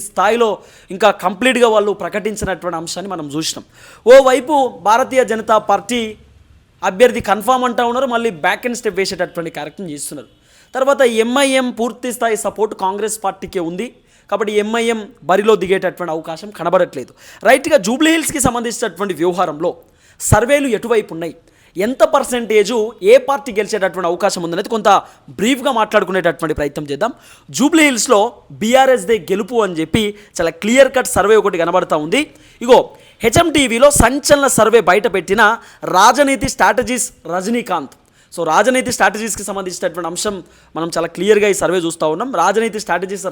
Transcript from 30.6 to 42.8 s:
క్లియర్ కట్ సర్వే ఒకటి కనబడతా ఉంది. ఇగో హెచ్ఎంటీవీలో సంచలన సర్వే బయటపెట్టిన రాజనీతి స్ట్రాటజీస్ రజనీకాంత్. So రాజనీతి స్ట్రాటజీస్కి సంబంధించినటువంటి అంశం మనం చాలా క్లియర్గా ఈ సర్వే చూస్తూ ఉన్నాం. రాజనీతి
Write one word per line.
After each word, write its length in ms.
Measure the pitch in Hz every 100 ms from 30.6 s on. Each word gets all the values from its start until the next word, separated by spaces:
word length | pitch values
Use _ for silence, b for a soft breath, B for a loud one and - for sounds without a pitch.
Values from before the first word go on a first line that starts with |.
క్లియర్ 280 | 202 254 262 254
కట్ 140 | - 202
సర్వే 200 | 185 220
ఒకటి 180 | 196 180
కనబడతా 360 | 165 180 175 160 151
ఉంది. 160 | 233 302 b b b 240
ఇగో 140 | 226 - b b b 226
హెచ్ఎంటీవీలో 640 | 233 339 302 262 233 285 285
సంచలన 480 | 233 277 - 285 277 -
సర్వే 240 | 220 226 180
బయటపెట్టిన 540 | 190 214 190 165 202 214 226 B B 156 180
రాజనీతి 500 | 214 269 277 269 190 -
స్ట్రాటజీస్ 520 | 196 214 220 247 - - 156 175
రజనీకాంత్. 600 | 190 233 185 175 135 - _ b b -
So 80 | 160
రాజనీతి 420 | 160 214 254 247 -
స్ట్రాటజీస్కి 480 | 220 196 220 226 208
సంబంధించినటువంటి 640 | 196 185 175 185 170 165
అంశం 260 | 170 - 185 160 b b 156
మనం 140 | 170 165
చాలా 120 | 170 170
క్లియర్గా 320 | 190 208 208
ఈ 20 | 190
సర్వే 180 | 160 185 165
చూస్తూ 200 | 160 156
ఉన్నాం. 160 | 156 254 196
రాజనీతి 380 | 175 202 226 208